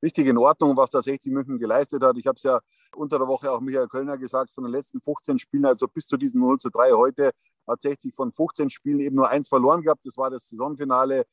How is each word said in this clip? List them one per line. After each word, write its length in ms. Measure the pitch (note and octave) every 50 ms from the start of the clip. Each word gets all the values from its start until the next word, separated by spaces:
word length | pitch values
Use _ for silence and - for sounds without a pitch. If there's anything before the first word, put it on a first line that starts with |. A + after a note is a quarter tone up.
| -
richtig 220 | E3 - - D3+
in 120 | C3+ B2+ A#2
Ordnung, 360 | A#2+ C#3 D#3 _ E3 D3 C#3 B2+
was 120 | C3+ B2
da 140 | - C#3 A#2
sechzig 280 | B2+ C#3 C3+ - C#3
München 280 | C3 C#3 C3+ B2+ C3+ A#2+
geleistet 420 | A#2 G#2+ A2 B2+ C#3+ - - C#3
hat. 160 | B2 C3 B2+ B2
Ich 80 | A2+
hab's 160 | C3+ C3 -
ja 180 | - C3+ B2+ A#2+ _ _ _ _ _ _ -
unter 240 | - D3+ D3 D3+ C#3+
der 80 | C3 C3
Woche 240 | C3+ B2+ - C#3
auch 100 | B2+ A#2
Michael 260 | B2+ C3+ C3 C3+ B2+ A2+
Kölner 300 | - C3 C3+ C#3+ C#3+ C3
gesagt, 320 | C3 B2 - C3 C3 A#2+
von 140 | - - C3
den 100 | A#2+ A#2+
letzten 260 | C#3 C#3 - _ C3
fünfzehn 380 | _ - D3 - - - C#3+ B2+
Spielen, 280 | - _ - C#3+ C#3
also 220 | C#3 B2+ A2 - A#2+
bis 200 | _ D#3+ D3+ -
zu 100 | - B2+
diesen 220 | C#3 C#3 A#2+ B2+
null 160 | B2+ B2+ C3+ C3+
zu 140 | - B2+
drei 200 | - A2+ A#2+ C3
heute, 380 | B2 A2 A#2+ C3 B2+ - C#3+ C3+ - _ _ _ _ _ _ -
hat 140 | A#2 -
sechzig 340 | - C#3+ C#3+ - - C3 -
von 160 | - C3+ A#2+
fünfzehn 400 | - - D#3 E3 - - D3+ C#3
Spielen 280 | - - _ C#3 D3 C#3+
eben 160 | C#3 C#3+ C3
nur 140 | C3+ C3 A2+
eins 180 | B2 C#3+ C#3+ -
verloren 360 | - C3 B2 C3+ D#3 F3 D#3
gehabt. 200 | D#3 D3+ - _
Das 140 | C3+ - -
war 140 | C3 C3
das 160 | C3 B2+ - -
Saisonfinale 800 | - G#2+ B2 C#3+ D3+ C3+ D3 C3+ C3 B2+ C3 C3 C3+ C3+ B2 _